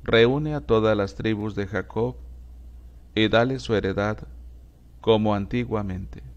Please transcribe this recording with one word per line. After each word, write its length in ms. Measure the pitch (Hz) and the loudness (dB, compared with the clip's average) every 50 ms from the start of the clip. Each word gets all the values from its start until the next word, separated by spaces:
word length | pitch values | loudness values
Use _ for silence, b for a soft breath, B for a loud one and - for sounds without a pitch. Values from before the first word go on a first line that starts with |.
| - | -2
Reúne 520 | - 110 113 117 120 131 147 151 151 151 | 4 6 6 6 6 6 2 -2 -2 -4
a 40 | 147 | -6
todas 380 | 139 - 113 110 107 110 107 104 | 0 2 2 4 4 4 2 2
las 180 | 98 98 - | 0 -2 -4
tribus 400 | - 113 110 110 104 104 110 101 | -4 -2 -2 -2 -2 -4 -6 -4
de 120 | 101 101 95 | -6 -6 -4
Jacob 500 | 107 95 92 - - 113 113 123 127 - - - - - - - - - - - - - - - - - - - - 107 | -4 -6 -6 -4 -4 -2 -2 -2 -4 -8 -16 -16 -18 -18 -18 -18 -18 -18 -18 -18 -20 -20 -20 -20 -20 -20 -20 -6 0 2
y 120 | 110 107 | 2 4
dale 300 | 107 113 117 127 131 131 | 4 4 4 2 0 -4
su 140 | 120 - 117 | -2 0 0
heredad 520 | 117 104 95 95 101 101 107 107 - - - - - - - - - - - - - - - - - | 0 2 0 0 0 0 -2 -2 -6 -10 -16 -16 -18 -18 -18 -20 -20 -20 -20 -20 -20 -20 -20 -20 -4
como 360 | - 107 113 110 107 107 104 | 4 4 4 6 6 2 0
antiguamente. 880 | 101 101 92 - 123 120 120 117 107 104 98 92 92 95 - - - - - - | 0 -2 -4 -4 -4 -4 -2 -4 -4 -4 -4 -6 -8 -8 -10 -12 -14 -16 -16 -18